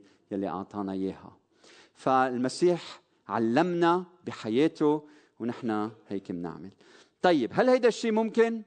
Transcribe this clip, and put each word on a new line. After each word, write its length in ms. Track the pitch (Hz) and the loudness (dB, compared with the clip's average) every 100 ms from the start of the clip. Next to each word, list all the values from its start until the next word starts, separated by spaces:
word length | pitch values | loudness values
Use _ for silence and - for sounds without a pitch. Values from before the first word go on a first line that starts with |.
| _ _ - | _ _ -8
يلي 180 | 98 95 | -6 -4
أعطانا 440 | 90 98 104 98 | -6 -8 -8 -6
إياها. 440 | 95 95 92 95 - _ _ - - _ | -4 -6 -6 -14 -20 _ _ -20 -20 _
فالمسيح 1080 | _ 139 131 131 120 127 - 175 170 - - _ _ - | _ 2 2 2 0 -2 2 2 2 -4 -18 _ _ -6
علمنا 760 | 107 113 127 180 170 170 180 180 _ - | -2 2 2 2 2 2 2 -2 _ -14
بحياته 840 | - 110 117 160 - 151 151 147 - _ - | -10 -2 2 2 2 2 2 -4 -20 _ -10
ونحن 500 | 117 117 113 107 107 113 - | -8 -6 -4 -4 -4 -8 -10
هيك 220 | 98 - | -8 -6
منعمل. 400 | 87 85 78 92 - _ - _ _ | -8 -8 -10 -16 -20 _ -20 _ _
طيب، 280 | 180 156 104 | 2 4 2
هل 140 | 180 254 | 2 4
هيدا 200 | 254 233 | 4 2
الشيء 240 | - 233 | 0 0
ممكن؟ 500 | 214 226 226 226 226 | 0 0 2 2 0